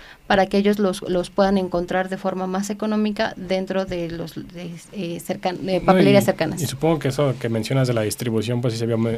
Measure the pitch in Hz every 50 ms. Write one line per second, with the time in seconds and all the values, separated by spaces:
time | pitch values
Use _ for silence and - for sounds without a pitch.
0 | - - - - - - - 190 190 196 202 202 196 202 208 208 208 185 180 185
1 | - - 185 180 175 - - - 196 190 202 190 185 175 175 175 180 175 185 185
2 | 185 185 190 190 - 190 185 185 185 185 185 190 202 202 214 208 214 214 214 214
3 | 214 214 202 208 220 - - - 185 180 190 190 190 190 196 190 190 185 180 175
4 | 170 165 170 165 165 160 - - - - 180 170 180 170 170 165 - - - 214
5 | 180 170 170 170 - - 185 196 - 185 180 - - 190 190 180 - - 185 190
6 | 165 - 135 - 120 190 185 - 160 156 - 180 151 - - - 156 160 165 151
7 | 143 139 - - 147 139 120 - - 117 117 113 110 - 139 135 131 123 120 113
8 | 107 104 - - 120 123 113 110 104 117 123 120 120 123 110 113 117 113 117 110
9 | 113 117 113